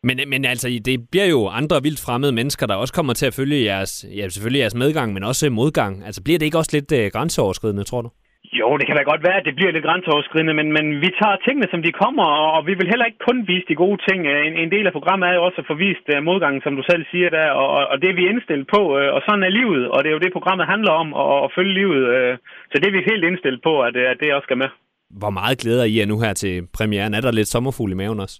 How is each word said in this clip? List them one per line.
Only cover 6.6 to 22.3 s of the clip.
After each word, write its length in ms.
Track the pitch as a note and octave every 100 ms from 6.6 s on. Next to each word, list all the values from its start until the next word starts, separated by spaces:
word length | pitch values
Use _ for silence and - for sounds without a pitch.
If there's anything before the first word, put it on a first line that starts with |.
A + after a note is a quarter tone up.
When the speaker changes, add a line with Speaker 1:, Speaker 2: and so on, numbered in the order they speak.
| D#3 D3
Speaker 1:
lidt, 160 | C#3+
øh, 180 | C#3+ G#2
grænseoverskridende, 720 | A2 D#3 - A2 F2+ A2+ G2+
tror 180 | G2+ B2
du? 80 | A#2 _ _ _ - -
Speaker 2:
Jo, 80 | A2+ D3
det 80 | C#3
kan 100 | D3+
da 60 |
godt 200 | C#3 D#3+ E3
være, 140 | F#3+
at 60 | -
det 60 | C3+
bliver 140 | F#3
lidt 140 | D#3+ D3+
grænseoverskridende, 680 | F3 F3+ D3 C#3+ D#3+ D#3+ D3+
men, 80 | D3+ D3+
men 100 | D3+ D3
vi 60 | E3+ F3+
tager 220 | G#3+ G3 -
tingene, 220 | C#4 G#3
som 120 | F3
de 160 | E3 -
kommer, 240 | A3 C4+ E3+ D3
og, 60 | D#3 D#3+
og 100 | D3+
vi 60 |
vil 160 | F#3+ F3
heller 140 | A#3 F3
ikke 180 | - -
kun 100 | B3+ G3+
vise 140 | F3+ F3+
de 120 | D#3
gode 140 | F3+ G3+ -
ting. 120 | F#3+ D#3 C#3+ D3+
En, 80 | E3
en 60 | E3
del 120 | G3 G3
af 100 | D#3+
programmet 280 | F3 F#3+ F3+
er 60 | F3+
jo 80 | F3
også 120 | F3
at 100 | C#3+
få 40 | D3+ G3
vist, 200 | E3 -
øh, 80 | C#3+ D#3
modgangen, 320 | F#3+ D#3 C3+
som 140 | D3 C#3
du 60 | C3
selv 140 | F3 D3+
siger 200 | F3+ F3 D#3+
der, 100 | D#3 C3+
og, 80 | C#3 C#3+
og, 60 | C#3
og 40 | C#3
det 60 | F3
er 80 | F3+
vi 80 | F3+
indstillet 340 | A3+ - D3 C3+
på, 80 | G#3 F#3 C#3
øh, 100 | C#3
og 60 | C3+ -
sådan 160 | G#3 F#3+
er 80 | G3+
livet, 220 | B3 D3+ B2
og 60 | -
det 80 | D3
er 80 | D#3
jo 80 |
det, 120 | F#3 F3+
programmet 280 | F3+ F#3+ D#3+
handler 180 | G3+ G#3 D#3+
om, 60 | D#3+ C#3
at, 220 | C#3 C#3
at 80 | C#3 -
følge 180 | F#3+ F#3+
livet. 220 | G3 D3 B2+ B2+
Øh, 180 | B2